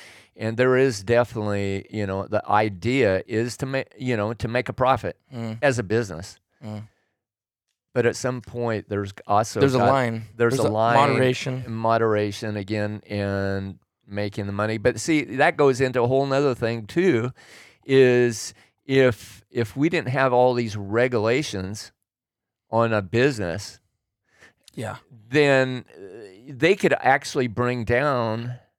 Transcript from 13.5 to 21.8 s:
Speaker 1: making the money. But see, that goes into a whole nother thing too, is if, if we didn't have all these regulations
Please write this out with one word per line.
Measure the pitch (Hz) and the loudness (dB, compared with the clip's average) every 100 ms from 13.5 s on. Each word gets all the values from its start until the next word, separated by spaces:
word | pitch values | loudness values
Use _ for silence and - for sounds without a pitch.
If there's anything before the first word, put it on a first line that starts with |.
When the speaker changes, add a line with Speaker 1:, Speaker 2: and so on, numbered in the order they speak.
| 98 98 95 _ _ - | -4 -8 -12 _ _ -10
Speaker 1:
making | 101 104 101 101 | -6 -6 -6 -6
the | |
money. | 101 107 110 | -2 -2 0
But | 117 110 | 0 0
see, | - 156 120 127 | 0 0 0 0
that | 156 160 | 0 4
goes | 143 123 | 4 4
into | 131 127 | 0 0
a | 120 | 2
whole | 135 | 2
nother | 139 135 143 | 0 0 0
thing | 123 117 117 104 | 0 -4 -4 -6
too, | 170 190 120 123 - - - - _ | 0 2 2 0 -8 -20 -20 -20 _
is | - 135 127 123 123 110 - - _ _ - | 2 6 6 6 4 0 -10 -16 _ _ -2
if, | 135 131 110 - - _ | 4 4 2 -8 -20 _
if | 120 110 135 | -4 -4 0
we | 156 | 0
didn't | 170 123 | 0 -2
have | 139 135 | 0 2
all | 123 127 | 4 4
these | 123 117 104 | 2 -2 -6
regulations | 98 110 127 120 107 127 151 98 92 107 | -4 0 2 2 0 0 -2 -6 -8 -10